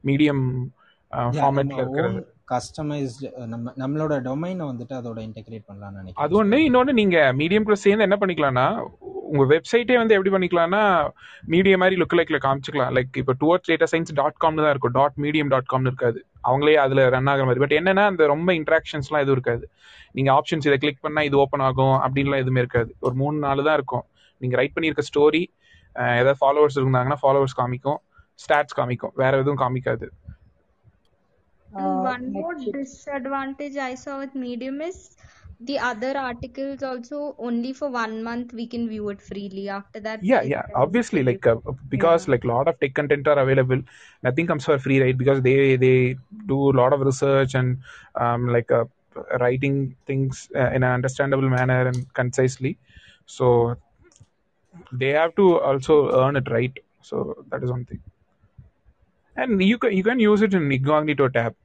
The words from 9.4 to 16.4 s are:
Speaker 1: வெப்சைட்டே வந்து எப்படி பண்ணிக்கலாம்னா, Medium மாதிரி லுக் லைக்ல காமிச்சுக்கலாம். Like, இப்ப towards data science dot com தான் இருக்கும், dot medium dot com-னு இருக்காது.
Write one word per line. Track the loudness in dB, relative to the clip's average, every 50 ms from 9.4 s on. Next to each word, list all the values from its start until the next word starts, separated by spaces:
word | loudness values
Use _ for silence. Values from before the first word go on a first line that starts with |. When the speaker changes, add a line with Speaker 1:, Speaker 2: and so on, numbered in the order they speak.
| 4
Speaker 1:
வெப்சைட்டே | 4 4 2 2 0 0 0 2 4 2
வந்து | 4 6 4 4
எப்படி | 4 4 2 2
பண்ணிக்கலாம்னா, | 2 0 2 2 2 2 2 2 2 2 4 4 2 0 -2 -6 _ -20 -20 -20 -18 -6
Medium | 0 2 4 6 6 4
மாதிரி | 6 4 2 4 2
லுக் | 0 2 2
லைக்ல | 2 2 2 0 0
காமிச்சுக்கலாம். | 2 0 0 -2 -4 -6 -2 -2 -2 2 2
Like, | 0 -2 -2 -6
இப்ப | -4 -2 -2 -2 0
towards | 2 2 2 2 _ 0
data | 2 2 2 0
science | 0 -2 -4 -2 -2
dot | -2 -2 -2 -2 _
com | -2 0 0
தான் | 2 0 0
இருக்கும், | 0 0 -2 0 2
dot | 2 0 0 0
medium | -4 -4 -2 0 0 0 2
dot | 0 0 0
com-னு | -2 -4 -2 -2
இருக்காது. | -2 -2 0 -2 -2 -2 -2 -12 _ _ -6